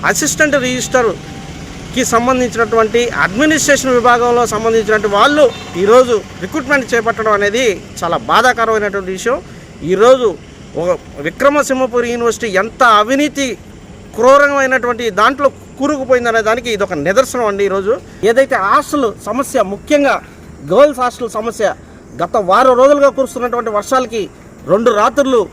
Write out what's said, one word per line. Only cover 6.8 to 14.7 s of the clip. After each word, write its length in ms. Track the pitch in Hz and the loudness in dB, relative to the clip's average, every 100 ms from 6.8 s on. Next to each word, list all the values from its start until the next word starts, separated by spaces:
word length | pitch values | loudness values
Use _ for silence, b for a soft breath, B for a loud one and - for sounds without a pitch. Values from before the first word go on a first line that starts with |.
| 226 | 0
చేపట్టడం 400 | 233 226 226 214 202 | -2 -2 -2 -2 0
అనేది 260 | 202 226 247 175 - - | 0 0 -2 -2 -10 -8
చాలా 160 | 175 160 131 | -4 -4 2
బాధాకరమైనటువంటి 840 | 180 247 233 226 220 208 196 185 190 | 2 2 0 0 0 -2 -6 -8 -6
విషయం. 220 | 233 294 B B B - 156 | -4 -4 B B B -12 -4
ఈరోజు 360 | 185 233 262 233 160 - - - - | 2 4 4 2 -4 -14 -20 -12 -6
ఒక 80 | 175 175 - - 147 | -4 -4 -6 -8 -8
విక్రమసింహపురి 840 | - 262 294 269 262 254 240 240 | 0 0 2 -2 -2 -2 -2 -2
యూనివర్సిటీ 380 | 240 233 220 233 185 | -2 -2 -2 -2 -2
ఎంత 200 | 220 - 254 208 | -4 2 4 4
అవినీతి 480 | 208 269 294 277 262 185 - - - - - - | 2 0 -2 -2 -6 -6 -14 -20 -20 -20 -16 0
క్రూరమైనటువంటి 840 | 240 277 285 277 262 | 6 6 4 0 0